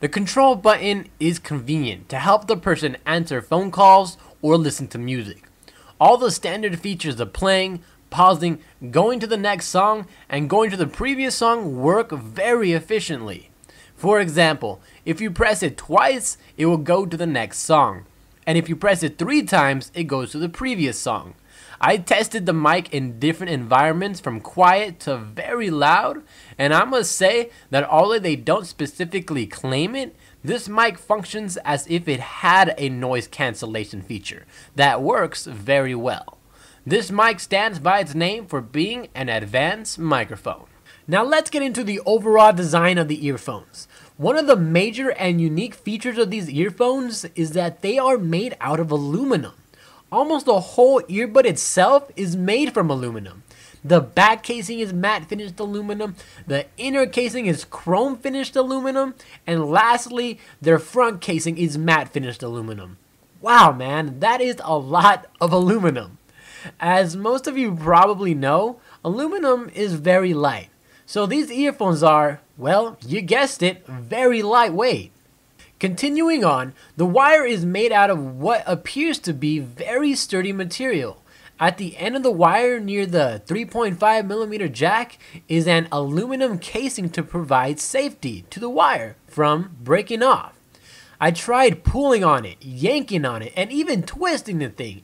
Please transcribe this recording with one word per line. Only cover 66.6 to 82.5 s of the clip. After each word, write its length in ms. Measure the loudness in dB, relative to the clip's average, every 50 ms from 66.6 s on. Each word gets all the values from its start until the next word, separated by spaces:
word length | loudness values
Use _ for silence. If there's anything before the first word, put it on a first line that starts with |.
| -20 -18 -10 -4
As 380 | 0 2 2 2 2 0 -2
most 300 | -4 -2 -2 -2 -2 -2
of 100 | -4 -2
you 180 | -2 -2 -2 -2
probably 600 | -2 2 4 6 6 6 6 4 0 -2 -2 0
know, 440 | 0 2 2 2 2 2 -2 -6 -10 _ -20 -16 -8 -6
aluminum 680 | -6 -4 -4 -4 -4 -4 -2 0 0 0 0 -2 -8 -8
is 200 | -6 -4 -4 -4
very 400 | -2 2 2 2 4 2 0 0
light. 320 | 0 0 -2 -2 -4 -10 -16 _ _ _ _ _ _ _
So 180 | -8 -4 -2 -2
these 260 | 0 0 -2 -4 -4
earphones 520 | -2 -2 -2 -2 -2 0 0 0 2 4 4
are, 360 | 6 6 6 4 2 -2 -6 _ _ _
well, 400 | -6 -2 2 2 2 2 0 -6 -12 -10
you 140 | -6 -6 -4
guessed 420 | -2 0 0 2 0 0 -2 -2
it, 240 | -2 -2 -2 -4 _
very 560 | -16 -14 -14 -10 -8 -2 2 2 2 2 2
lightweight. 720 | 0 2 4 4 4 2 2 0 0 0 0 -2 -6 -12 _ _ _ _ _ _ _ _ _ _ -20 _ _
Continuing 680 | -6 -4 -4 -4 -2 -4 -2 0 0 0 2 2 2 2
on, 280 | 2 2 0 -2 -6 -12 _ -20 _ -4
the 100 | -2 0
wire 400 | 2 4 4 6 6 6 4 4
is 200 | 2 -2 -2 -2
made 260 | -2 0 0 0 2
out 180 | 4 4 4 4
of 280 | 2 0 -4 -8 -8
what 260 | -4 -2 0 0 0 0
appears 540 | -4 -4 -4 -6 -8 -6 -4 -2 -2 -4 -4
to 140 | -4 -6 -6
be 260 | -4 -2 -2 -2 -2
very 560 | -6 -8 -12 -12 -8 -4 -2 0 0 0 0
sturdy 380 | -2 -4 -4 -2 -2 -2 -2 -4
material. 680 | -6 -6 -8 -6 -6 -4 -2 -2 -2 -4 -6 -10 -14 _ _ _ _ -20 -14 _ 0
At 180 | 0 0 0
the 200 | -2 -8 -10 -10
end 180 | -8 -6 -6 -4
of 80 | -2 0
the 80 | 0
wire 480 | 2 4 4 4